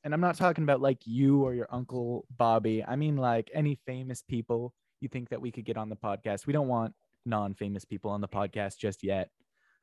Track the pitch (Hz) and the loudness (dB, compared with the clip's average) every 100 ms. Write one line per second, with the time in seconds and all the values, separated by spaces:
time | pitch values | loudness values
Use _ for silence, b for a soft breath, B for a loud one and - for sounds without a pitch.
0 | 151 151 180 160 180 160 147 135 135 127 | -4 0 2 4 2 2 2 4 4 0
1 | 113 120 139 139 135 123 - 123 123 127 | -2 4 6 6 4 -2 -4 -6 -6 -4
2 | 120 120 - 123 120 113 113 110 - 135 | -4 -4 -6 2 4 6 4 0 0 -2
3 | 151 143 127 113 107 156 147 135 - 127 | 0 2 2 0 0 0 0 -2 -6 -10
4 | 131 123 - 117 113 117 123 _ _ - | -8 -10 -6 -4 -2 -2 -4 _ _ -12
5 | 135 127 120 - 123 117 110 110 107 107 | -10 -8 -8 -8 -8 -10 -6 -6 -6 -6
6 | 110 101 110 101 - 147 135 117 113 - | -6 -4 -4 -6 0 0 2 2 0 -4
7 | _ _ 120 107 101 95 101 101 - 101 | _ _ -2 -2 -2 -4 -4 -6 -8 -8
8 | 107 101 98 101 98 107 98 - 107 95 | -6 -4 -4 -2 -4 -2 -6 -4 -6 -4
9 | 95 98 90 _ _ _ _ _ | -2 -2 -2 _ _ _ _ _